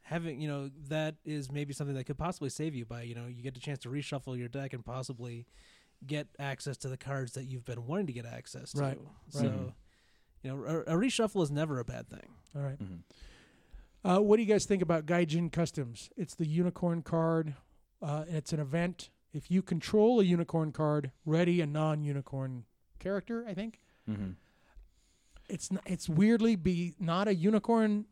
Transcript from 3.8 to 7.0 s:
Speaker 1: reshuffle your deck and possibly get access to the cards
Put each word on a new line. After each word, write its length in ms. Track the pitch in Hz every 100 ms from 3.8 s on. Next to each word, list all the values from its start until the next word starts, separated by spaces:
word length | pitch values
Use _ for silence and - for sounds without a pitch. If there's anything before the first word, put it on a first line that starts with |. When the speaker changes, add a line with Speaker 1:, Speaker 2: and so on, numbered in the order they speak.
| 120
Speaker 1:
reshuffle 480 | 143 139 143 135 127
your 120 | 120
deck 240 | 139 135
and 100 | 131 120
possibly 640 | 127 127 120 120 117 120 - - - _ _ 135
get 220 | 147 147 -
access 380 | 139 135 147 131
to 100 | 135
the 80 |
cards 360 | 127